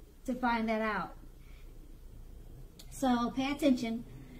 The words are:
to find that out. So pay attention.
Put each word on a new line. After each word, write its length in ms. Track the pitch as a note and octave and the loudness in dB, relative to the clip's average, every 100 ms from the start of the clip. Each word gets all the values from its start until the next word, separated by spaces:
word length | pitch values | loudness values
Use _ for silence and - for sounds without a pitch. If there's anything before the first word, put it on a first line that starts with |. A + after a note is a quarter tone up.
| - - - | -16 -8 -4
to 80 | |
find 340 | B3 B3 A#3 A3 | 2 4 4 4
that 140 | A3 | 4
out. 340 | A3 G3+ E3 - - - - - - - - - - - - - - - - - - | 2 0 -2 -8 -14 -16 -16 -14 -14 -14 -14 -14 -14 -14 -14 -14 -14 -14 -14 -14 -14
So 420 | - C4 A#3+ A#3+ | 0 4 4 4
pay 160 | - C4+ | 2 0
attention. 540 | C#4+ D4+ B3 A3+ A3+ - - - - | 4 6 6 4 -2 -6 -12 -14 -14